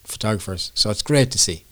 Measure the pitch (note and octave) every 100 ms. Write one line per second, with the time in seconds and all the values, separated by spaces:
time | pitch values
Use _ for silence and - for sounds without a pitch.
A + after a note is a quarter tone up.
0 | - - G#2+ G#2 - F#2 - - G#2+ G#2
1 | - D3 B2+ - - E2 -